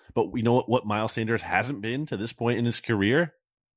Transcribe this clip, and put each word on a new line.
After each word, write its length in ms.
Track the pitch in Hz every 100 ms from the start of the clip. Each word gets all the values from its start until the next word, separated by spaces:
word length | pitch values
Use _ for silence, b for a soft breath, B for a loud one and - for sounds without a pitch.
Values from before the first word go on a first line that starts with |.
| b -
But 160 | 90
we 100 | 123
know 120 | 113
what, 160 | 123 -
what 160 | 127 107
Miles 260 | 104 110
Sanders 300 | - 110 113
hasn't 380 | - 90 113 135
been 240 | 110 127 151
to 100 | 104
this 160 | 113
point 240 | - 120 117
in 80 | 120
his 140 | -
career 540 | - 107 98 139 170 - _ _ _